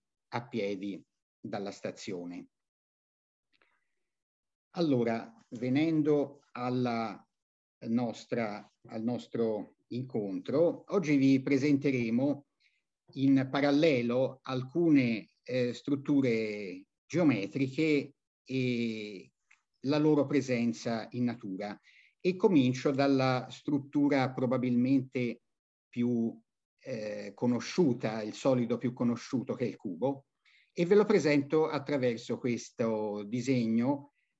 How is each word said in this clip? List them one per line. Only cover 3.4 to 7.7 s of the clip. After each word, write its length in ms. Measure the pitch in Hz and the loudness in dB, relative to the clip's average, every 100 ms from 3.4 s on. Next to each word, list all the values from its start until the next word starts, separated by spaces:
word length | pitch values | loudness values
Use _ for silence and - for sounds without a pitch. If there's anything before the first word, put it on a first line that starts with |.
| _ _ _ _ _ _ _ _ _ _ _ _ _ | _ _ _ _ _ _ _ _ _ _ _ _ _
Allora, 580 | - 170 127 113 113 - - _ | -4 0 2 0 -2 -6 -18 _
venendo 920 | 117 127 135 160 156 147 147 139 - _ | -8 -2 0 2 2 2 2 0 -6 _
alla 720 | - 123 127 123 117 113 92 - _ _ _ _ | -8 -4 -2 -2 -2 -6 -10 -18 _ _ _ _